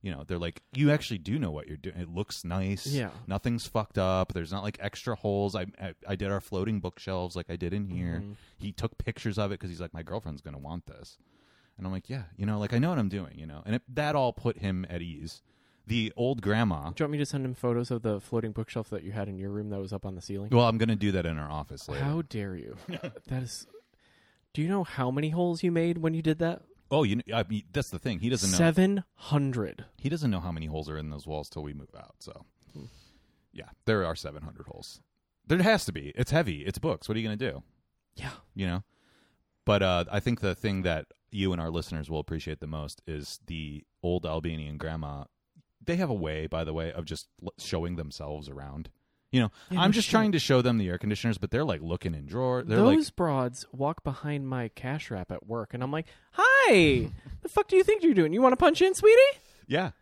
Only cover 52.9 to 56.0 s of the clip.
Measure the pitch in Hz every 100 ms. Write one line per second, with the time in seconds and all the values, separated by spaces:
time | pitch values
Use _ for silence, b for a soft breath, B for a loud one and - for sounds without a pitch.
52.9 | 311 294 - 175 139 123 127 - 127 139
53.9 | 165 - 131 147 147 135 131 117 - 127
54.9 | 151 - 104 90 90 98 117 107 151 127
55.9 | 151